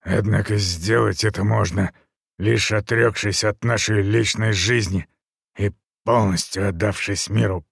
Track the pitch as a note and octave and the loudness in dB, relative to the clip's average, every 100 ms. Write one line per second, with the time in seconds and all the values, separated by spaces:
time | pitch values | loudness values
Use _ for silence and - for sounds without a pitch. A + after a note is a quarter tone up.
0 | - F2+ G2 G#2+ G#2 G#2 F#2+ F2 F2 A#2 | -2 -2 0 0 0 -2 -2 -4 0 2
1 | A2 F#2 G#2+ G2 G#2 A2 F#2+ D#2+ F#2+ _ | 2 0 -2 0 0 2 0 0 -2 _
2 | _ _ _ _ G2+ A2+ - G#2+ G2+ A2+ | _ _ _ _ 0 0 0 -2 0 2
3 | A#2 G#2+ G#2 F#2+ G#2+ G#2 A#2 A2+ - G#2+ | 2 2 -2 0 0 -2 -2 0 2 0
4 | G2+ A2 A2 A2 A2 G2+ F#2 A#2+ G2 F#2+ | 2 2 0 0 0 0 2 0 0 -4
5 | - _ _ _ _ - G2+ - _ _ | -6 _ _ _ _ -4 -4 -4 _ _
6 | - A#2+ G#2 F2 - - G2 F2 G#2 G2 | 0 2 2 0 -4 -4 -4 0 -2 -2
7 | - G2+ - G#2+ G#2+ F#2 - | -4 -4 -2 0 0 -2 -10